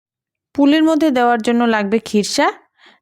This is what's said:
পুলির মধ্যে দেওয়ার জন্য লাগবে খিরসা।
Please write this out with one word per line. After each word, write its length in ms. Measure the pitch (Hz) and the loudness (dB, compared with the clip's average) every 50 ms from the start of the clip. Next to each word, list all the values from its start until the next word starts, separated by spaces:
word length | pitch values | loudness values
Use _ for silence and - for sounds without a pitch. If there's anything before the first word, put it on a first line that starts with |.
| _ _ _ _ _ _ _ _ _ _ - | _ _ _ _ _ _ _ _ _ _ -4
পুলির 300 | - 285 277 302 320 311 | 0 2 2 2 2 2
মধ্যে 240 | 320 320 302 320 311 | 0 0 0 0 0
দেওয়ার 300 | 254 247 240 240 240 226 214 | 0 0 2 0 0 0 -2
জন্য 180 | 240 233 233 240 | -2 -2 0 0
লাগবে 340 | 233 226 214 202 196 214 226 | 0 0 -2 -2 -2 -2 -4
খিরসা। 500 | - - - 208 202 - - 277 294 370 440 - _ _ _ _ _ - _ _ | -4 -2 -2 -2 -2 -2 -2 -2 -2 -2 -2 -6 _ _ _ _ _ -20 _ _